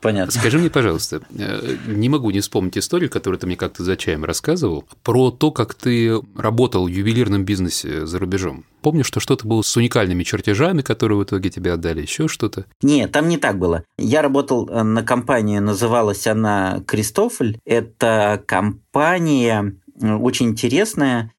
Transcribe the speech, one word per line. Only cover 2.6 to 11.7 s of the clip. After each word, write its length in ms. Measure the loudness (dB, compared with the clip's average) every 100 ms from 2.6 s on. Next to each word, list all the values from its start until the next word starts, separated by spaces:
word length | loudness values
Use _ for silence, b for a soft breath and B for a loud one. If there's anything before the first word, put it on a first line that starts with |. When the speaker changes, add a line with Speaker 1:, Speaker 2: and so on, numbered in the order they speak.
| -2 -4
Speaker 2:
историю, 320 | -2 -2 0
которую 300 | -2 -2 -2
ты 80 | -4
мне 80 |
как-то 300 | -4 -6 -4
за 120 | -2 -2
чаем 280 | -2 -2
рассказывал, 600 | -2 -4 -2 0 0 -4 -8 -8
про 260 | 0 4 2
то, 220 | 2 -2
как 220 | 0 -4
ты 460 | -2 0 2 2 0 -4 -4
работал 500 | 0 2 2 2 0
в 20 |
ювелирном 560 | 0 0 2 2 2
бизнесе 600 | 0 0 0 -2 -4 -6
за 140 | -4 -4
рубежом. 460 | -2 -2 -4 -6 -16 _
Помню, 220 | 0 2
что 160 | 0 -2
что-то 260 | 0 -2 2
было 160 | 0
с 140 | 2 2
уникальными 480 | 2 2 2 0
чертежами, 580 | -2 -2 0 2 2 2
которые 340 | 0 0 2 2
в 20 |
итоге 280 | 2 0 -2
тебе 220 | -2 -2